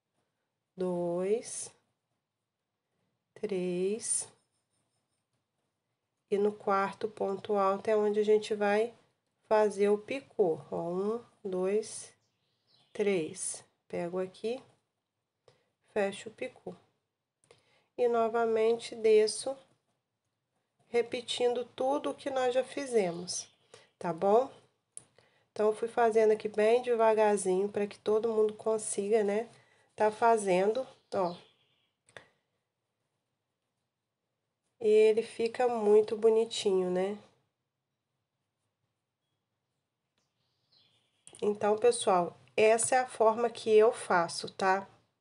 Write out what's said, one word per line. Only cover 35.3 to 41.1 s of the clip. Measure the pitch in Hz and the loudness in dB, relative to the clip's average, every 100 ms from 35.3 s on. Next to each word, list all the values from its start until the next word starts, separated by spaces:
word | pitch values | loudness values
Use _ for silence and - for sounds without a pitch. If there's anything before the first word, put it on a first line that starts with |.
| - 233 226 247 | -4 -4 0 0
muito | 233 208 214 214 | 2 4 6 4
bonitinho, | 214 226 220 226 - 208 185 180 | 2 2 4 0 -2 0 0 0
né? | 180 196 208 - _ _ _ _ _ _ _ _ _ _ _ _ _ _ _ _ _ _ _ _ _ _ _ _ _ _ _ _ _ _ _ _ _ _ _ _ _ _ | -2 -4 -6 -14 _ _ _ _ _ _ _ _ _ _ _ _ _ _ _ _ _ _ _ _ _ _ _ _ _ _ _ _ _ _ _ _ _ _ _ _ _ _